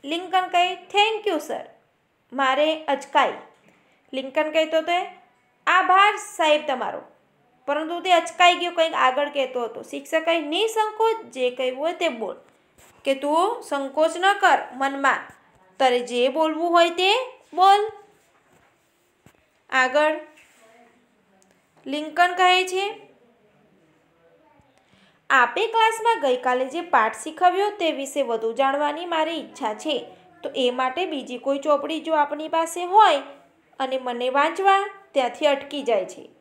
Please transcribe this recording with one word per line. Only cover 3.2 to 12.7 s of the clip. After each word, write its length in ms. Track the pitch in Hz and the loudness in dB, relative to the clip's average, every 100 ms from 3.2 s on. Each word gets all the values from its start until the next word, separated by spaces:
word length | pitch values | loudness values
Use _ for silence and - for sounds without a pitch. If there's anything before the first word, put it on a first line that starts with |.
| 226 - - _ _ _ _ _ _ | 0 -2 -16 _ _ _ _ _ _
લિંકન 380 | 262 269 285 302 | -10 -4 -2 0
કહેતો 280 | 320 311 320 | 0 2 0
હતો, 140 | 320 349 381 - _ _ _ _ - | 0 -4 -4 -14 _ _ _ _ 2
"આભાર 500 | 359 370 370 415 392 | 2 6 6 6 2
સાહેબ 500 | - - 311 302 302 | -10 0 2 2 0
તમારો," 360 | 254 - - - _ _ _ _ _ - | -4 -4 -8 -14 _ _ _ _ _ -6
પરંતુ 340 | 294 320 349 | -4 -4 -6
તે 120 | 370 | 2
અચકાઈ 420 | 349 339 - 359 | 2 2 4 4
ગયો, 160 | 359 349 | 4 -2
કંઈક 240 | 349 320 | 0 0
આગળ 340 | - 262 254 285 | 2 0 0 -4
કહેતો 340 | 285 254 247 | -4 -4 -4
હતો. 200 | 226 - | -8 -10
શિક્ષક 420 | 233 277 277 320 | -12 -14 -4 -2
કહે, 160 | 320 330 | 0 -2
"નિસંકોચ, 760 | 294 339 440 440 427 427 453 453 | -2 -2 -2 -2 -4 0 -2 -2
જે 260 | 240 262 247 | -8 -4 -4
કહેવું 340 | 247 254 262 | -2 -6 -4
હોય 80 | 311 | -6
તે 160 | 349 339 | -2 -4
બોલ, 280 | 240 214 - _ _ _ | -4 -10 -12 _ _ _